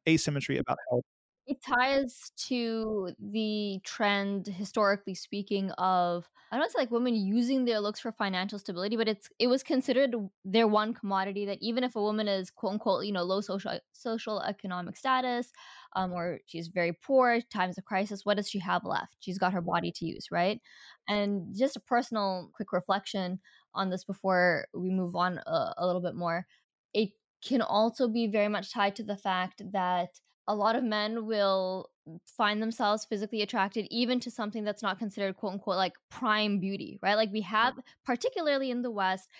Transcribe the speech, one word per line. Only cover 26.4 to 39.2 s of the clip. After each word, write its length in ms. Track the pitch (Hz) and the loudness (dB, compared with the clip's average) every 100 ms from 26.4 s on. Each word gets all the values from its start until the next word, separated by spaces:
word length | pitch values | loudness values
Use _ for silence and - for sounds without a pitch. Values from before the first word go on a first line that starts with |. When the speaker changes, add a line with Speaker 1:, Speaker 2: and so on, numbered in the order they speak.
| - _ _ _ _ | -4 _ _ _ _
Speaker 2:
It 160 | 208 208 - _ _ | 0 0 -4 _ _
can 180 | - 247 | 0 0
also 460 | - 208 233 226 240 | 2 2 2 2 0
be 180 | 226 220 | 2 2
very 220 | 208 208 | 2 2
much 240 | 208 190 | 0 -4
tied 240 | 240 202 202 | 0 0 0
to 80 | |
the 120 | 208 202 | -6 -4
fact 460 | 196 185 185 - 185 | -2 0 -2 -6 -6
that 380 | 196 180 180 180 - _ _ - | -2 2 0 -2 -8 _ _ -4
a 60 | |
lot 220 | 208 214 240 | 2 2 2
of 60 | |
men 440 | 247 214 214 226 220 | 0 0 -2 -2 -2
will 640 | 214 196 190 185 185 - _ - 165 - | 2 4 4 0 -4 -8 _ -20 -20 -10
find 340 | - 208 208 | 0 2 2
themselves 440 | 226 226 208 214 | -2 0 2 2
physically 380 | - 208 208 220 | 0 -4 -2 -2
attracted 440 | 208 226 196 220 196 | 0 0 0 -2 -2
even 280 | 233 240 247 | 0 2 0
to 100 | 240 | -2
something 340 | - 214 214 | -6 -6 -4
that's 180 | 208 202 | -4 -2
not 160 | 208 190 | -2 -2
considered, 380 | 214 202 196 190 | -4 -2 -4 -2
quote 180 | 185 | -6
unquote, 220 | 196 - 185 | -4 -2 0
like, 180 | 185 - _ | 0 -2 _
prime 480 | - 240 214 214 202 | -4 2 2 2 0
beauty, 400 | 190 196 - 196 | -2 -4 -8 -2
right? 120 | 185 | 2
Like, 160 | 208 220 | 2 2
we 100 | 214 | -2
have, 320 | 180 220 247 - - _ | 0 2 2 0 -12 _
particularly 640 | - 240 508 - 311 277 269 | -4 -2 -2 0 0 2 0
in 120 | 247 | -2
the 80 | 240 | -2
West, 380 | 208 190 190 | 0 0 0